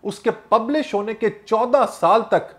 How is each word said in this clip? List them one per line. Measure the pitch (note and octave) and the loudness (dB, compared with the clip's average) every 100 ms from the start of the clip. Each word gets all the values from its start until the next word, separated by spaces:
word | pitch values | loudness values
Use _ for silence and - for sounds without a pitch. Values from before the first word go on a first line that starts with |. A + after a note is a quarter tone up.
उसके | G#3 G3+ A#3 A3+ - | -8 -4 -4 -4 0
पब्लिश | A3 A3+ D4+ - | 0 2 -2 -2
होने | D4+ G#3 | -4 -4
के | A3 G#3+ G3+ - | -4 -4 -4 -4
चौदह | A3 B3 C4+ B3 | -2 2 2 2
साल | - - A3 A3+ | 0 2 2 2
तक | - - | -2 -2